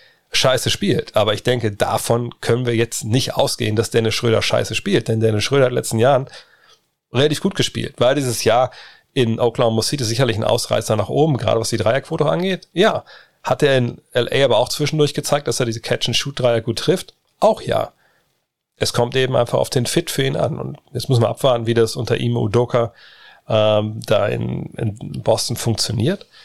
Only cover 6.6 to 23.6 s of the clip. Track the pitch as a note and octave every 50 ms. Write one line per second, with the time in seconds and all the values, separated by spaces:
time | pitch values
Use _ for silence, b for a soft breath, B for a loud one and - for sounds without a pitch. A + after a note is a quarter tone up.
6.6 | B B B B _ _ _ _ _ _ - A#2 C#3 D3+ D3 - - G3 F#3 -
7.6 | B2 - - A2+ - - - - A#2+ B2 C#3 D3 C#3 B2 A2+ - - A2+ G#2+ B2
8.6 | C3 B2+ B B B B B B B _ - C#3+ B2 A2+ A2+ - A#2+ A#2+ A2+ -
9.6 | B2+ A2+ A2 A2 G#2 - - C#3+ B2 G#2+ A2+ A2 C3+ B2 G#2+ G2+ A2+ - - A#2+
10.6 | - - A2+ G#2+ A2+ - A2+ G#2+ - - C3 C#3 D3+ E3 C#3 A#2 A2+ G#2+ A2+ A2+
11.6 | A2 - A#2+ A2+ G#2+ A2 A#2+ C#3 - - D#3+ - D3+ D3+ D#3+ E3 F3+ F#3+ F#3 F3+
12.6 | - - - - - A3 - - B B B B B B B B - - C3 -
13.6 | D3+ C#3+ C3+ C3 B2 A#2 A#2+ - - _ - B2 A#2+ - - C3 C#3 B2 A#2 G#2
14.6 | B2 - - - D3+ C#3 D#3 D#3 D3 C#3 - - - - D3 D3 D3 D#3 D3+ -
15.6 | C3 A#2 A2 A#2 - - B2 A2+ - - A#2+ - - C#3+ C3+ - B2 B2 A#2 A2+
16.6 | - - A2 - - - E3+ F3+ - - - _ _ _ _ _ - G#3 A3 -
17.6 | - - - A2 - - - _ _ _ _ _ _ _ _ _ _ _ _ _
18.6 | _ _ _ - - - - - A#2+ A#2+ B2 C3 C3 C3 C3 B2 A#2+ - - B2+
19.6 | C3 - - C3+ A#2+ - - D#3+ E3 - - - C3+ C3+ C#3 - - B2 D#3 -
20.6 | - C3+ C#3+ - _ _ - A#2 A2+ - C3 A#2 A#2 G#2+ A2+ - - C3+ B2 A#2+
21.6 | A2+ A2+ A#2+ A#2 A2+ A2 - B2+ A2+ - A#2+ - - A#2+ A#2+ A#2 A#2+ A2 G2 A#2+
22.6 | B2 - - B2 A#2 A#2+ B B B B B B B B B B _ - A#2 G#2+